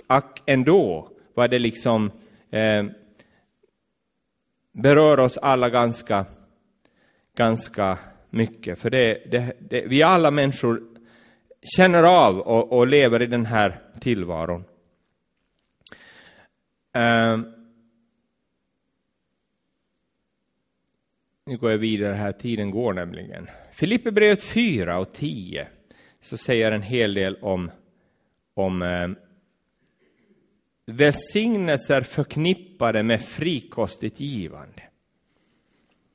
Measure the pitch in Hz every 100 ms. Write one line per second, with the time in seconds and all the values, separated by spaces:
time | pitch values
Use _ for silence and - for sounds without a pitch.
0 | - 131 - - - 135 127 190 127 80
1 | - - _ - 120 123 117 117 127 113
2 | 107 - _ _ _ 110 110 107 104 -
3 | _ _ _ _ _ _ _ _ _ _
4 | _ _ _ _ _ _ _ - 127 147
5 | 156 143 127 - 139 131 123 120 120 113
6 | - 101 95 - _ _ _ _ _ _
7 | _ _ _ - 117 113 - - 98 90
8 | - - _ 113 113 - - 87 117 127
9 | 117 107 - 123 123 - - 123 - 131
10 | 160 185 156 147 139 135 120 117 - -
11 | _ _ _ _ _ _ - - 185 170
12 | 165 180 123 95 - 113 - 123 123 143
13 | 131 117 120 120 113 110 101 87 - -
14 | 131 110 87 82 82 87 92 _ _ _
15 | _ _ _ _ _ _ _ _ - -
16 | - - - _ _ _ _ _ _ 120
17 | 117 117 113 113 117 - _ _ _ _
18 | _ _ _ _ _ _ _ _ _ _
19 | _ _ _ _ _ _ _ _ _ _
20 | _ _ _ _ _ _ _ _ _ _
21 | _ _ _ _ - 120 117 110 110 107
22 | 101 101 104 95 120 113 101 98 120 92
23 | 87 85 95 87 104 - - - 156 233
24 | 240 208 208 202 - 220 233 131 85 87
25 | 95 - 147 143 90 82 71 _ _ _
26 | _ _ - 117 - 120 110 107 101 123
27 | 110 101 95 98 104 92 87 - _ _
28 | _ _ _ _ _ - 95 92 87 90
29 | 87 92 _ _ _ _ _ _ _ _
30 | _ _ _ _ _ _ _ _ - 117
31 | 147 143 - 208 226 214 180 143 - 139
32 | 127 - 143 - 165 185 - - 117 107
33 | 107 110 - - 156 151 - - 104 -
34 | 110 - 143 127 82 71 71 - - _
35 | _ _ _ _ _ _ _ _ _ _
36 | _